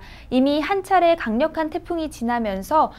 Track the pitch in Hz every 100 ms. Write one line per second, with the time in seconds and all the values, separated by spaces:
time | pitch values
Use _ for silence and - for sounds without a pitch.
0 | - - - 247 269 294 302 392 381 381
1 | 339 330 240 220 311 311 311 349 - 339
2 | 311 - 233 240 226 190 190 311 254